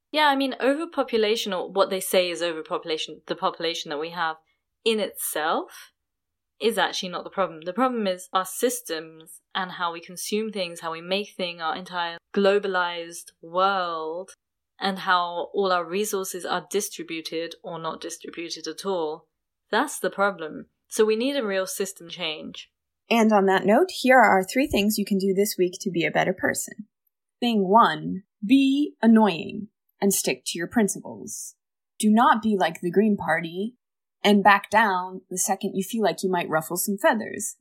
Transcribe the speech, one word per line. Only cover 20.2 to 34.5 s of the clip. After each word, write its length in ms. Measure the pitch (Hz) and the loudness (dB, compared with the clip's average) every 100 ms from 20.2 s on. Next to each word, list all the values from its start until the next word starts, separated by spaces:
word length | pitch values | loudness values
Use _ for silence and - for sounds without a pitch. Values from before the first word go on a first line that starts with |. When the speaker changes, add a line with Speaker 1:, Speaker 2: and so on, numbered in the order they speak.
| 202 185 156 156 - _ _ | -2 -2 -10 -12 -18 _ _
Speaker 1:
So 160 | - | 2
we 100 | 214 | 2
need 220 | 220 254 285 | 4 0 -2
a 100 | 220 | -2
real 200 | 190 185 | -2 -4
system 420 | - 196 - 170 | -4 -6 -6 -16
change. 640 | - 170 156 - - - _ _ _ _ | -8 -8 -8 -12 -16 -20 _ _ _ _
Speaker 2:
And 240 | 233 220 | 4 6
on 140 | 214 196 | 6 6
that 180 | 190 | 4
note, 260 | 190 226 370 | 4 4 4
here 280 | - 247 254 | 0 4 6
are 240 | 208 190 | 8 4
three 240 | 185 254 294 | 2 -2 0
things 320 | 220 208 214 | 2 2 0
you 80 | 196 | 0
can 120 | 196 | 0
do 140 | 196 | 2
this 220 | 185 208 - | 2 0 2
week 180 | 180 175 | -2 -2
to 100 | 202 | -4
be 120 | 170 | -2
a 60 | 151 | 0
better 220 | 160 165 | 0 0
person. 560 | 185 269 - - - 208 _ _ _ _ _ | 0 -2 -2 -6 -12 -20 _ _ _ _ _
Thing 300 | 240 220 185 | 0 0 4
one, 560 | 214 196 156 160 185 - _ | 6 6 2 -4 -8 -10 _
be 500 | 208 269 269 277 294 - | 4 6 6 2 0 2
annoying 680 | 233 220 214 160 - 208 196 _ _ _ | 6 8 6 2 -6 -10 -12 _ _ _
and 120 | 202 | 0
stick 300 | 190 - 135 - | 2 -2 -4 -6
to 120 | 175 | -8
your 80 | 170 | -2
principles. 880 | - 196 - - 110 - - - _ _ _ _ _ | 0 0 0 -10 -14 -12 -12 -14 _ _ _ _ _
Do 100 | 214 | 4
not 320 | 214 269 247 | 6 6 4
be 140 | 220 202 | 2 2
like 220 | 165 170 | 2 0
the 100 | 180 | 0
Green 260 | 175 220 196 | 4 4 2
Party 600 | - 165 170 175 220 - _ _ _ _ | 0 0 0 -6 -8 -10 _ _ _ _
and 180 | 202 208 | 4 6
back 260 | 202 | 8